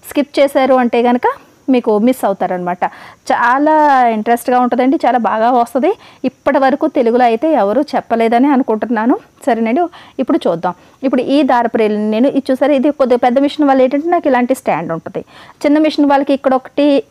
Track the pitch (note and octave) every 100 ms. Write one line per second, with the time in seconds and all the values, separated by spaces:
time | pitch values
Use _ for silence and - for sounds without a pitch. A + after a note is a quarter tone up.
0 | - D4+ C#4+ - C#4 C#4 C4 B3+ A#3+ A#3+
1 | A#3+ A#3+ A4 C5+ - _ - B3+ A#3 G#3
2 | A#3 C4 A3+ G3 F#3 F#3 F3 F3+ F3 -
3 | - - - C4 A#3+ C4 D4 D#4 D4+ C4+
4 | A#3+ A3 G#3+ A#3 - B3 B3 A#3 B3+ D#4+
5 | C4+ A#3+ A3 A3 A3+ B3+ A#3+ C4+ D4 G#4+
6 | - - C4 _ - B3 C4+ C4+ D#4 D#4
7 | A#3 A#3+ B3 A3+ D#4+ D4 G3+ A3 D4+ A#3
8 | - A3+ A3+ A#3 C#4 C4 C4+ A3 A3 A3+
9 | A3+ F#4+ - _ - A3+ A3+ C4 E4+ -
10 | - - B3+ D#4+ A#3+ E3+ F3+ F3 - _
11 | C4 B3+ - C#4 C4+ B3 A#3 A3+ G#3+ G#3
12 | G#3+ G#3+ C4+ C4+ - C4 C#4 C#4+ C#4 -
13 | B3+ A#3+ B3 A#3+ C#4 - D4 C4+ C4 C#4+
14 | E4 F4 D#4+ B3 A#3+ C4 - D#3+ E3 E3
15 | - D#3+ - - - - D4+ D4 D#4 D4+
16 | C#4+ C#4 C#4 C#4 - B3+ - - D4 C#4
17 | -